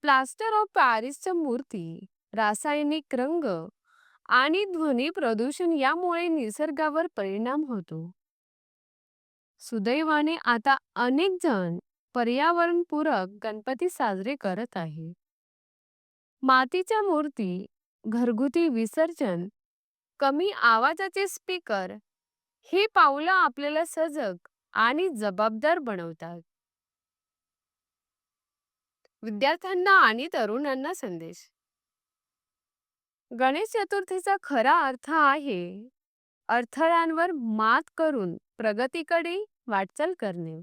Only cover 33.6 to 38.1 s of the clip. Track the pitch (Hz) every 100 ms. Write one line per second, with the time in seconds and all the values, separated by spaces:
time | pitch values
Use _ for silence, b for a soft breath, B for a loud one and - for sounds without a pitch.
33.6 | 440 453 392 403 381 370 370 392 - 277
34.6 | 233 330 285 247 - 320 285 285 277 185
35.6 | 175 190 240 _ _ _ _ _ _ 233
36.6 | 240 - 320 339 330 320 349 320 226 214
37.6 | 220 247 320 - 320